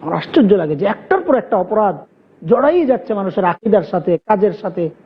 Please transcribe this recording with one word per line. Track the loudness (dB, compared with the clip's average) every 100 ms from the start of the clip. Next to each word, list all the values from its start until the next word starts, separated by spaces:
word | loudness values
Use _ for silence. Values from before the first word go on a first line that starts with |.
আমার | -6 -6
আশ্চর্য | 0 2 4
লাগে | 4 0 -2
যে | -2
একটার | -4 -2 -2
পর | 2
একটা | 0 2 -2
অপরাধ | 0 0 0 -2 -10 _ _ _ 0
জড়াই | 2 4 2 2
যাচ্ছে | 0 -2
মানুষের | -4 -4 -2
আকীদার | -2 -2 0 0
সাথে, | 0 -4 -2 -2
কাজের | 0 0 0
সাথে, | -2 -8 -6 -6 -8